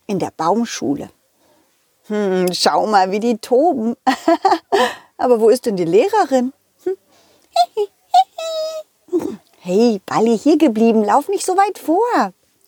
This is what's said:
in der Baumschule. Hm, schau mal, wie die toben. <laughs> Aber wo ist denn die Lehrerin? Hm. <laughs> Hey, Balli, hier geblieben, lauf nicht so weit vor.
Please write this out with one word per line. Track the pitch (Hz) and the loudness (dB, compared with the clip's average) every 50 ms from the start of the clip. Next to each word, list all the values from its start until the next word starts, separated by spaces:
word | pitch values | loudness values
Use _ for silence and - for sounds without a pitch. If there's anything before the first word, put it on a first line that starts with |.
| _ | _
in | - 202 175 | -8 -6 -4
der | 156 117 - | -6 -6 -6
Baumschule. | - 160 170 196 233 240 226 - - - 123 143 143 - - - _ _ _ _ _ _ _ _ _ _ _ _ _ _ _ _ _ _ - | -4 -2 0 0 0 -2 -4 -6 -6 -6 -6 -6 -6 -8 -14 -20 _ _ _ _ _ _ _ _ _ _ _ _ _ _ _ _ _ _ -8
Hm, | 214 208 208 196 185 185 180 180 175 | -6 -4 -2 -2 0 0 0 -2 -2
schau | - - - 147 - 180 | -2 0 0 0 0 0
mal, | 214 214 196 190 185 | 2 2 2 2 2
wie | 190 214 | 0 -2
die | 214 240 233 214 | -2 -2 -2 -4
toben. | - - 254 247 302 359 320 254 220 233 240 - _ | -2 0 2 2 4 2 2 0 -2 -4 -6 -4 _
<laughs> | 262 262 - - - 339 - - 381 403 330 - _ - 415 508 - - - - _ _ | -4 -4 -2 0 0 0 0 0 0 0 -2 -2 _ -2 0 0 -2 -4 -8 -18 _ _
Aber | - - 254 240 220 | -4 0 2 2 4
wo | 220 214 | 4 4
ist | 247 247 - | 4 2 0
denn | 247 202 | -2 -4
die | 180 175 | -2 -2
Lehrerin? | 165 170 214 320 403 453 427 359 269 269 254 247 262 - _ _ _ _ _ _ | 2 2 2 2 2 2 0 0 0 0 0 -2 -2 -6 _ _ _ _ _ _
Hm. | 370 381 - _ _ _ _ _ _ _ _ _ _ - 679 698 - _ 440 415 - _ _ _ _ - 719 762 - _ - 640 659 640 622 622 640 640 622 - _ _ _ _ _ | -8 -8 -8 _ _ _ _ _ _ _ _ _ _ -2 -2 -2 0 _ -4 -6 -6 _ _ _ _ 2 2 2 0 _ -10 -10 -8 -8 -8 -8 -8 -10 -12 -16 _ _ _ _ _
<laughs> | 359 330 - - 214 - _ _ _ _ - | -6 -4 -4 -6 -10 -14 _ _ _ _ -8
Hey, | 180 180 208 233 240 214 190 - | -2 0 2 2 2 2 -2 -6
Balli, | - 131 156 220 233 233 | -4 -2 0 2 2 0
hier | 202 - 285 339 302 | 2 2 2 2 4
geblieben, | 330 277 214 214 226 233 208 220 208 | 2 2 2 2 2 2 2 2 2
lauf | 202 208 269 294 - | 2 2 0 0 0
nicht | 403 370 - | -4 -4 -4
so | - 359 | -2 0
weit | 381 392 415 370 - | 0 0 0 -2 -6
vor. | - 294 320 381 466 494 427 311 220 190 - _ _ _ _ _ _ | -4 -2 0 0 0 0 0 0 0 -2 -4 _ _ _ _ _ _